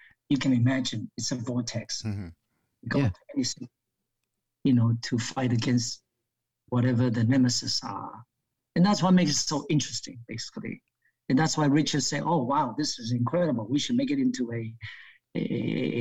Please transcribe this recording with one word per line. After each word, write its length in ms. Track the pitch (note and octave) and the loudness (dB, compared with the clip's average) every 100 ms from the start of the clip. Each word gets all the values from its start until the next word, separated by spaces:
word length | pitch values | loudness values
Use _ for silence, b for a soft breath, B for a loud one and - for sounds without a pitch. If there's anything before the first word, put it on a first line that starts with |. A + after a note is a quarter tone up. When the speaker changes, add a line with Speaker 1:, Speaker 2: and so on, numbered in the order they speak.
| b b - | b b -2
Speaker 1:
you 80 | C3+ | 0
can 140 | C3+ | 2
imagine 560 | B2 A#2+ C3 B2 A2 - - | 4 4 2 -2 -6 -8 -8
it's 120 | A2 | -6
a 40 | B2+ | -4
vortex. 680 | A#2+ B2 A#2 A#2+ A2+ - | -4 -4 -4 -6 -8 -8
Speaker 2:
Mm-hmm. 260 | G#2+ G2+ F2+ E2 _ _ _ _ - | -6 -6 -8 -14 _ _ _ _ -4
Speaker 1:
Go 100 | C#3 | 0
Speaker 3:
Yeah. 80 | C3 | 0
Speaker 1:
to 100 | - - | -2 -6
anything, 340 | - B2 - A#2+ _ _ _ _ _ _ _ _ _ | -4 -4 -6 -14 _ _ _ _ _ _ _ _ _
you 80 | D3 | 2
know, 240 | B2 A#2 A#2 | 4 4 0
to 160 | - A#2 | -2 -4
fight 340 | - - B2+ | -4 -2 0
against 500 | A#2 A#2+ B2 A#2+ - _ _ _ _ _ _ _ | 0 2 0 0 -8 _ _ _ _ _ _ _
whatever 400 | B2 B2+ A#2 B2+ | 0 2 2 2
the 140 | A#2 | 2
nemesis 580 | A#2 C3+ B2 - B2 - | 4 6 4 2 -2 -4
are. 400 | A#2 G2 F2 G2 - _ _ _ _ - | -4 -8 -10 -14 -20 _ _ _ _ 2
And 80 | |
that's 180 | F#3 G#3 | 4 4
what 100 | F3+ | 4
makes 180 | F3+ D#3+ | 6 4
it 40 | C#3+ | 2
so 300 | - D3 - | -2 -4 0
interesting, 500 | D#3 - - - A#2+ A#2 | 0 0 -6 -10 -14 -12
basically. 560 | A#2 - - - - _ _ _ _ - | -12 -12 -12 -10 -12 _ _ _ _ 0
And 100 | C3+ | 2
that's 180 | D#3 - | 2 2
why 80 | D3 | 2
Richard 360 | D3 C#3+ D3+ | 4 2 0
said, 200 | - D3 | -2 -4
"Oh, 180 | C#3+ E3 | 0 0
wow, 300 | A#2+ C#3+ C3+ G#2+ | 0 0 0 -2
this 200 | D#3 - | -6 -6
is 140 | A#2 | -4
incredible. 540 | A#2+ A#2+ E3+ E3+ A#2 G#2+ | -2 0 0 0 0 -2
We 100 | C#3+ | -2
should 180 | - A#2+ | 0 0
make 140 | C#4 | 0
it 80 | C#3 | 0
into 340 | C3 B2 A#2 | 0 0 -4
a, 220 | A#2 A2+ A2+ B B B B _ | -4 -6 -10 B B B B _
a, 60 | - - B2 - A2 - - | -6 -4 -2 -2 -2 -2 -2